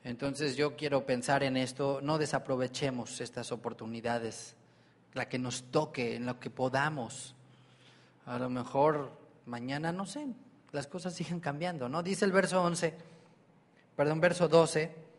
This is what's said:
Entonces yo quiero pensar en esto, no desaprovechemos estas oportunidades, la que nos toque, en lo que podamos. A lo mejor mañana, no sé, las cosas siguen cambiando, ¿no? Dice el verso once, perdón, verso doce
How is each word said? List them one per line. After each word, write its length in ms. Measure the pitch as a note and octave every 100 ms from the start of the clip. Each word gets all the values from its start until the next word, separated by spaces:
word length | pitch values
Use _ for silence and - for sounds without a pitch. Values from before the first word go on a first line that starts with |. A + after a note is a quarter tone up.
Entonces 520 | C3 A#2 C#3 B2+ C#3+ B2+
yo 200 | D3 C#3+
quiero 300 | D3 C3+ -
pensar 380 | B2 B2 C#3
en 140 | C#3 C3
esto, 420 | C3 B2+ C#3 C3+
no 160 | C#3+ D#3
desaprovechemos 1040 | D3+ C3+ - B2+ B2+ B2+ C#3+ B2+ A2+ -
estas 300 | A#2+ - A#2
oportunidades, 1040 | A#2+ A#2+ A2 A2 A#2 A2+ A#2 A2+ G#2+ - - _ _ _ _ _
la 140 | - A#2+
que 100 | B2+
nos 260 | B2+ A#2+
toque, 520 | - D3+ D#3 D#3 A#2+ A#2
en 100 | A#2+
lo 140 | B2
que 100 | -
podamos. 880 | - C3 C3 D3 D3+ A#2 - - - - - - - - - - _ -
A 140 | B2
lo 100 | B2+
mejor 640 | B2+ A#2+ C#3 D3 D3+ C3+ - - - -
mañana, 420 | A#2+ B2 C#3+ E3
no 140 | F3+ G3
sé, 220 | D4 D4 A3+ - - -
las 160 | C#3+ C#3+
cosas 260 | F#3 F3+
siguen 260 | E3+ D#3 E3+
cambiando, 500 | D3+ C#3+ F3 E3+ B2
¿no? 140 | D#3
Dice 200 | F3 F#3+
el 80 | G#3
verso 300 | F#3 F#3 F#3
once, 320 | F3 E3 E3 D#3+ - - - - _ _ _ _ _ -
perdón, 260 | C#3+ D#3+
verso 260 | E3+ E3+ E3
doce 480 | D#3+ D#3+ D#3 D#3+ - -